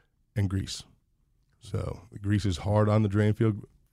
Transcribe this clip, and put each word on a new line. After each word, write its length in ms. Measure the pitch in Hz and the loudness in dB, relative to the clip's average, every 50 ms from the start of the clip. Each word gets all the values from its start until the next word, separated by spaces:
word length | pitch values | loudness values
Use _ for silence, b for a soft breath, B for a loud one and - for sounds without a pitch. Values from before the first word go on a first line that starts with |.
| _ _ _ _ _ _ _ | _ _ _ _ _ _ _
and 140 | 107 101 92 | -2 -2 0
grease. 340 | 98 95 - - - - - - _ _ _ _ _ _ _ _ _ _ _ _ _ _ | 0 -2 -4 -6 -10 -12 -14 -18 _ _ _ _ _ _ _ _ _ _ _ _ _ _
So 400 | - - - 92 90 - - - - - - 104 101 | -14 -8 -8 -6 -6 -6 -10 -12 -14 -18 -18 -10 -2
grease 240 | 101 104 101 92 | 0 0 0 2
is 120 | 101 90 - | 0 -2 -2
hard 300 | - 101 104 107 107 104 | -2 0 2 4 4 4
on 140 | 104 110 110 | 4 2 2
the 60 | 101 | 2
drain 260 | 98 104 104 107 104 | 2 2 2 2 2
field. 320 | - 113 113 104 104 - - _ _ _ _ | 2 2 0 0 -2 -8 -14 _ _ _ _